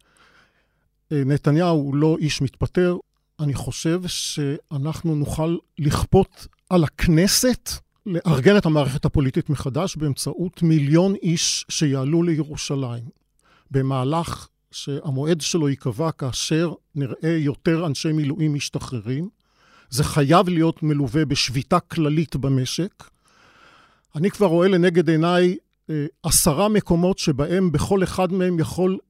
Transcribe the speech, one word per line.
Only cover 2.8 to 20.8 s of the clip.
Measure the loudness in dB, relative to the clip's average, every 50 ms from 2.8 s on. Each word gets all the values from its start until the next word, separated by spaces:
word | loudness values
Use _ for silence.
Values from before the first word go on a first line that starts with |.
| 2 2 0 -2 -6 _ _ _ _ _ _ -6
אני | -4 -4 -4
חושב | -4 -6 -8 -8 -6 -2 -2 -2 -2 -4
שאנחנו | -6 -8 -6 -6 -6 -6 -4 -4 -4 -4 -6 -8 -8 -6 -6 -4 -4 -6 -4 -4 -2 -2
נוכל | -2 -2 -4 -2 -4 -2 -2 -2 -4 -6 _ _ -4
לכפות | -2 0 0 0 0 4 4 4 4 2 _ -20 -20 -20 _ _ _ 0
על | 2 2 2
הכנסת | 2 0 0 2 4 4 6 4 4 4 2 2 2 0 0 -4 -12 -12 -12 -14 _ _ _ -8
לארגן | -6 -4 -2 0 0 2 4 6 6 6
את | 6 6
המערכת | 4 2 2 2 0 -2 -2 -2
הפוליטית | 0 0 2 0 0 0 -2 -2 -2
מחדש | -4 -4 -4 -6 -4 -4 -4 -4 -4
באמצעות | -4 -4 -4 -4 -4 -4 -6 -6 -6 -6 -6 -4 0 2
מיליון | 2 2 2 2 4 4 4 4 2 0 -2 -2
איש | -2 -2 0 0 -2 -2 -4 -6 -6
שיעלו | -4 -2 0 0 0 0 -2 0 0 0 2
לירושלים, | 2 0 -2 -2 -6 -8 -10 -8 -6 -4 -4 -4 -6 -6 -10 -12 -14 -18 _ _ _ _ _ _ _ _ _ _ -4
במהלך | -2 -2 0 0 0 -2 -2 -2 -2 -4 -4 -6 -8 -14 -14 -20 _ _ _ _ -16
שהמועד | -14 -10 -8 -8 -8 -6 -6 -4 -4 0 0 -2 -2
שלו | -2 -2 -2 0 0 0
ייקבע | -2 -2 -4 -6 -4 -2 -2 -4
כאשר | -4 -4 -6 -6 -6 -4 -4 -2 0 0 0 -2 -4 -8 _ _ -6
נראה | -6 -4 -4 -6 -4 -2 -2
יותר | 0 0 0 -2 -4 -2 0 0 0 0 0
אנשי | -2 -4 -4 -2 -2 0
מילואים | 0 0 -2 -2 -2 -2 -2 -2
משתחררים. | -2 -6 -6 -8 -8 -8 -8 -8 -8 -6 -6 -6 -6 -6 -8 -10 _ _ _ _ _ _ _ _ _ _ -8
זה | -4 -2 -2
חייב | 0 0 0 2 4 4 4 4 4
להיות | 2 0 0 0 0 -2